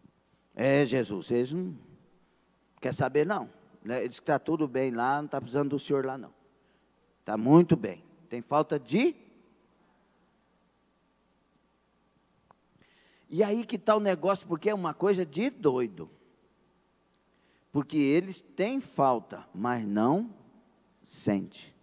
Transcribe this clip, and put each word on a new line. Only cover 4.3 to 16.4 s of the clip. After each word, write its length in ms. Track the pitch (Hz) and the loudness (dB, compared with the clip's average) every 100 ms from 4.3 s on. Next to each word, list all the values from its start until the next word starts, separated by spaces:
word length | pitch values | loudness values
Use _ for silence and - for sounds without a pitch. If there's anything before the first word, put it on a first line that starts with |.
| 139 | -2
tudo 300 | - 160 147 | 0 -2 0
bem 220 | 131 131 | 0 -2
lá, 320 | 117 127 143 | 0 0 -2
não 60 | 147 | -4
tá 120 | 139 | -8
precisando 300 | 123 135 143 | -4 -2 -2
do 80 | 143 | -4
senhor 260 | - 139 | -2 -2
lá 140 | 131 135 | -2 -8
não. 160 | 92 _ _ _ _ _ _ _ _ _ | -14 _ _ _ _ _ _ _ _ _
Tá 140 | - 110 | -6 -2
muito 400 | 127 160 170 151 | 6 6 6 2
bem, 260 | 101 85 - _ - | -2 -8 -16 _ -14
tem 140 | 120 | -12
falta 360 | - 143 151 147 | -2 0 0 -2
de. 380 | 120 170 339 - - _ _ _ _ _ _ _ _ _ _ _ _ _ _ _ _ _ _ _ _ _ _ _ _ _ _ _ _ _ _ _ _ _ _ _ _ _ _ _ - | 0 2 2 -2 -14 _ _ _ _ _ _ _ _ _ _ _ _ _ _ _ _ _ _ _ _ _ _ _ _ _ _ _ _ _ _ _ _ _ _ _ _ _ _ _ -6
E 120 | 160 | 0
aí 220 | 208 226 | 2 0
que 140 | 226 208 | -4 -4
tá 180 | - 214 | 2 2
o 40 | |
negócio, 460 | 208 175 180 190 - | 4 0 2 0 -2
porque 220 | 160 208 | -2 -2
é 60 | |
uma 180 | 208 170 | -2 -4
coisa 320 | - 190 185 | 0 0 2
de 240 | 170 147 254 | -2 -2 -4
doido. 640 | 240 160 127 117 85 78 - _ _ | 0 0 0 -2 -6 -18 -20 _ _